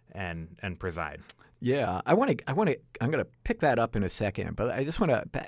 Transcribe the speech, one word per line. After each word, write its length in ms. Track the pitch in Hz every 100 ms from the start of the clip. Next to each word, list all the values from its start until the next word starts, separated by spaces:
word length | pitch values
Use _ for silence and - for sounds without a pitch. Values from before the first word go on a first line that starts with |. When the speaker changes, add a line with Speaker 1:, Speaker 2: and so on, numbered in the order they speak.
| _
Speaker 1:
and, 440 | - 90 82 82 -
and 160 | 98 87
preside. 420 | 92 82 78 73 - - - _
Speaker 2:
Yeah, 420 | 120 139 104 92 -
I 80 | 185
wanna, 220 | 277 135 -
I 60 |
wanna, 220 | 147 202 127 - -
I'm 100 | 120
gonna 160 | 151 - _
pick 160 | - 226
that 180 | 151 117
up 180 | 113 110
in 60 |
a 80 | 92
second, 460 | - 104 95 90 82
but 160 | 117
I 120 | 127
just 160 | 139 -
wanna 260 | 185 113 -
ba-, 140 | 135